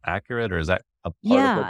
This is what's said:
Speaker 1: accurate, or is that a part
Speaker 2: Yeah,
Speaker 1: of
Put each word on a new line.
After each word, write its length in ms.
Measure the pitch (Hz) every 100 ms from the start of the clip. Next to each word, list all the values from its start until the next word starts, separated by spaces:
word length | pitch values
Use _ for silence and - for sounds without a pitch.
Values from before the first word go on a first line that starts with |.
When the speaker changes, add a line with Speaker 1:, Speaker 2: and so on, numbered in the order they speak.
Speaker 1:
accurate, 480 | - 95 - 120 110
or 60 | 85
is 80 | 78
that 140 | 92 _ _
a 80 | 95
part 40 | -
Speaker 2:
Yeah, 300 | 202 262 269
Speaker 1:
of 60 | 190